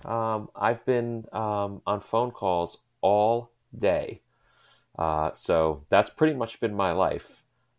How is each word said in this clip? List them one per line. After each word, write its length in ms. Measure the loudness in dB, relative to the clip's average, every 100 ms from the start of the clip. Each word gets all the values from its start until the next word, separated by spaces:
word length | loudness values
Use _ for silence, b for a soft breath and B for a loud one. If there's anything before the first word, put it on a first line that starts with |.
| -6
Um, 440 | -4 -2 -4 -8 -2
I've 280 | -2 0 0
been, 400 | 0 -2 -6 -8
um, 480 | -6 -2 -2 -4 -6 -4
on 160 | -4
phone 300 | -2 -2 -2
calls 480 | -2 0 0 -2 -8 _ _
all 500 | 2 4 4 0 -4 _ _ -2
day. 440 | 2 2 -2 -10 _ b b b b b b -4
Uh, 340 | -2 0 -2
so 520 | -2 0 2 2 0 2
that's 200 | 2 2
pretty 240 | 0 0 0
much 240 | -6 -4
been 160 | -4 0
my 160 | 0
life. 520 | 2 0 0 -8 -20 _ _ _